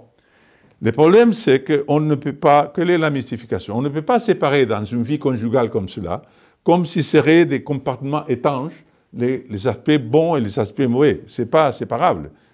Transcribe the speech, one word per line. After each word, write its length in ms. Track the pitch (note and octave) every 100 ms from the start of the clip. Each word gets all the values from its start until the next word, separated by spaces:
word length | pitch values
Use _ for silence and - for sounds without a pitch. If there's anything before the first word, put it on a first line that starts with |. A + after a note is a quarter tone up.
| - _ _ _ _ _ _ _
Le 100 | G#2+
problème, 420 | A#2+ D#3+ G#3+ A#3
c'est 300 | F3+ - C3+
qu'on 360 | - D3 C#3+ D3
ne 160 | D3+ C#3+
peut 180 | D3
pas, 380 | D3 D#3 C#3+ C#3
quelle 160 | - F3
est 80 | F3
la 120 | D#3
mystification ? 680 | C#3 A2+ A#2 A#2 G2 - A2+
On 40 |
ne 80 | C#3+
peut 120 | D3
pas 160 | D3+ A#3+
séparer 460 | A3 - D3 C#3 A2+
dans 180 | G#2 G#2+
une 180 | A#2+
vie 160 | A2+ D3
conjugale 500 | C#3+ A#2+ A2+ B2 A2+
comme 200 | A2 F#2
cela, 340 | - E2 F#2+ - _ _ _
comme 220 | - F3 D#3+
si 180 | F3
ce 140 | C#3 D3+
seraient 280 | C3+ E3 E3+
des 160 | C3+
compartiments 640 | - C#3 B2+ B2 C3+ D3 -
étanches, 580 | A#2+ D3 C3+ D#3 - _ _ _
les, 320 | - B2 B2+ -
les 180 | G#2 A#2+
aspects 320 | G2+ - D3+
bons 380 | A#2 D3 E3 D3+
et 40 |
les 160 | G#2+ A#2+
aspects 300 | G#2 - B2+
mauvais. 340 | B2 D3 F#2 -
C'est 220 | - A#2
pas 220 | D#3+ D3
séparable. 600 | - G#2+ A#2 E3+ F#2 C#2+ - _